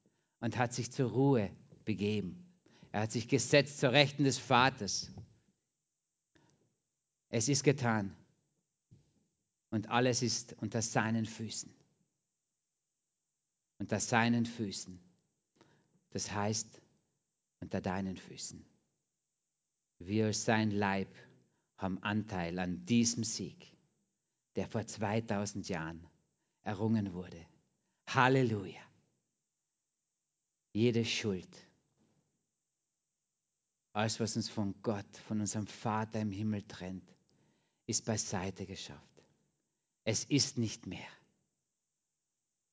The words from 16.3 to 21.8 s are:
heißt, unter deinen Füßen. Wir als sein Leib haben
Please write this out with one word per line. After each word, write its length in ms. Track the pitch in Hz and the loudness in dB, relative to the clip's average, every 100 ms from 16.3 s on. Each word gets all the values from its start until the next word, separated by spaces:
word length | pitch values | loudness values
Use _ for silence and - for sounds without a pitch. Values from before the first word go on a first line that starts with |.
heißt, 500 | 101 104 110 - - _ _ _ _ _ _ _ - | -2 0 -2 -6 -14 _ _ _ _ _ _ _ -14
unter 200 | - 98 | -6 -4
deinen 360 | 95 92 95 87 | -2 -4 -4 -6
Füßen. 480 | - - - 80 - _ _ _ _ _ _ _ _ _ _ _ _ - | -12 -12 -12 -14 -20 _ _ _ _ _ _ _ _ _ _ _ _ -14
Wir 280 | 87 107 110 | 0 2 2
als 180 | 104 | 2
sein 280 | - 110 110 | 2 4 4
Leib 440 | 101 101 98 95 - - - _ _ _ | 2 2 0 -4 -10 -20 -20 _ _ _
haben 260 | - | -6